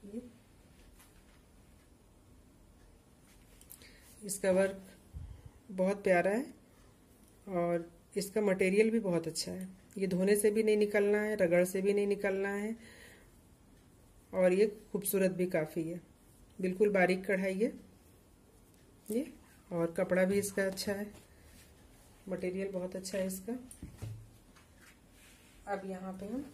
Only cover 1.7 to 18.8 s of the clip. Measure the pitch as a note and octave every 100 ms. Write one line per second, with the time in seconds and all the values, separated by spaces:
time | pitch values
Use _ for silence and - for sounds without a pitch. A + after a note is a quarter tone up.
1.7 | - - - - - - - - - -
2.7 | - - - - - - - - - -
3.7 | - - - - - G3+ - G3 F#3 G3
4.7 | - - - - - - - - - -
5.7 | F#3 F#3 G3 G3 F3 F3 G#3+ D4 - -
6.7 | - - - - - - - - F#3 F3
7.7 | E3+ E3+ - _ G3+ F#3 A3 G#3 F#3+ F#3+
8.7 | G3 A3 A3+ G3+ E3+ E3 D#3 F3+ F3+ F#3+
9.7 | - - - F#3+ F3+ F#3+ G#3 G#3+ G#3 G#3+
10.7 | G#3+ G#3 G#3 G3+ G#3 G#3+ G#3+ F3+ F3 F#3
11.7 | F#3+ F#3+ G3+ G3+ G3 G3+ G3 G3+ G3+ G#3+
12.7 | A3+ - - - - - - - - -
13.7 | - - - - - - F#3 F#3 F#3 G#3
14.7 | - - G3 F#3 G3 F#3+ F3+ F3+ E3+ D#3
15.7 | - D#3+ F3 - - - - - - F#3
16.7 | F#3 G#3 F#3+ F3+ F#3 F#3+ F#3+ F#3+ F#3+ A#3+
17.7 | - - - - - _ - - - -
18.7 | -